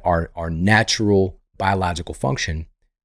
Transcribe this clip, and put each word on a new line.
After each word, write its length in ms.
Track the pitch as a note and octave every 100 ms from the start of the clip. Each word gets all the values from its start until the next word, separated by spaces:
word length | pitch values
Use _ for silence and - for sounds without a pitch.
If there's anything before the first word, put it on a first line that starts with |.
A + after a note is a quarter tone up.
| -
our, 260 | E2+ E2 -
our 160 | E2
natural 880 | E2 F#2 A2 A2 - G#2 G2 F#2+ - _ _
biological 560 | G2 G2 F2+ E2 F2
function, 540 | - C3 C3+ - D#2 D#2+ _ _ _